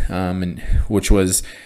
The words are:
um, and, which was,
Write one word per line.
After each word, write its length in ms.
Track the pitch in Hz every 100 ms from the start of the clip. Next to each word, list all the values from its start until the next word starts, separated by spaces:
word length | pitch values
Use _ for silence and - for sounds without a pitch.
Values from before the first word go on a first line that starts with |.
| -
um, 340 | 92 90 92
and, 180 | 90 - - - -
which 220 | 101 -
was, 320 | 101 92 92 - -